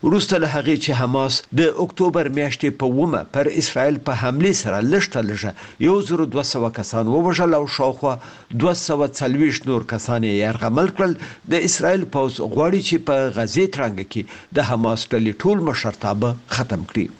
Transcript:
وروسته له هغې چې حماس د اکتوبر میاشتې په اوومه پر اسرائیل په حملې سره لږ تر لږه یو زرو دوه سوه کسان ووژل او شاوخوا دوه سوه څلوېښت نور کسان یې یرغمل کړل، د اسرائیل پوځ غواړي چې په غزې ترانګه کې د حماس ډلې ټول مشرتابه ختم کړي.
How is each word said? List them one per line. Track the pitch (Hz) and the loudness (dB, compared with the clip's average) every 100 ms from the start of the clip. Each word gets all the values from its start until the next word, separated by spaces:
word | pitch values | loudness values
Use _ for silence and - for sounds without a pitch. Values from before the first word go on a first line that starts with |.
وروسته | 147 196 185 185 | 4 2 2 0
له | 160 | 2
هغې | 147 143 151 | 0 0 0
چې | - 131 | 0 0
حماس | 127 135 135 214 - 127 | 0 0 0 -2 -2 2
د | 160 - | 2 2
اکتوبر | 175 - 180 175 143 | -4 0 0 2 0
میاشتې | 139 143 127 143 135 | -2 -2 -2 -2 0
په | 135 | 0
اوومه | 127 170 123 78 135 | 2 0 0 -2 0
پر | 143 - | 0 0
اسرائیل | - - 135 143 131 | -2 0 0 0 -2
په | 123 | -2
حملې | 127 135 185 170 | 0 2 2 2
سره | 113 98 117 | 0 0 2
لږ | 190 - | 2 0
تر | 135 110 | -2 -4
لږه | 104 104 - - - 151 | -4 -6 -8 -16 0 2
یو | 196 202 | 2 2
زرو | 170 156 | 0 0
دوه | 123 139 | -2 -2
سوه | 135 117 113 | -2 -2 -2
کسان | 101 113 113 | -4 -2 2
ووژل | 139 170 175 175 156 | 2 2 2 2 2
او | 147 - | 0 0
شاوخوا | 135 127 143 123 - - - | -2 0 -4 -4 -10 -20 -8
دوه | 117 160 170 | 0 0 0
سوه | - 147 143 - | -2 0 0 0
څلوېښت | 135 135 151 120 127 | -2 2 2 0 0
نور | 123 113 | -2 -2
کسان | 110 - 120 | -6 -2 0
یې | 110 101 | 2 2
یرغمل | 107 110 120 123 190 190 | 0 0 0 2 0 2
کړل، | 190 170 - - - | 0 0 -8 -16 -2
د | 165 175 | 0 0
اسرائیل | - 165 190 175 | 0 2 0 0
پوځ | 143 131 127 110 | 0 -2 -2 -4
غواړي | - 160 196 - | 0 2 2 2
چې | 165 - | 0 2
په | 139 135 113 | 0 2 -2
غزې | 110 151 190 | -2 2 0
ترانګه | 143 127 98 98 | 0 -4 -4 -8
کې | - 107 - - - | -8 -8 -14 -4 -2
د | 123 | 0
حماس | 120 113 113 - | 2 2 0 0
ډلې | 120 110 101 | 0 0 0
ټول | 185 208 165 | 2 2 0
مشرتابه | 117 110 101 104 104 120 120 - 120 | -2 -4 -4 -2 0 0 -2 -6 -6
ختم | 120 95 92 | -2 -4 -2
کړي. | - 95 - | -2 -2 -6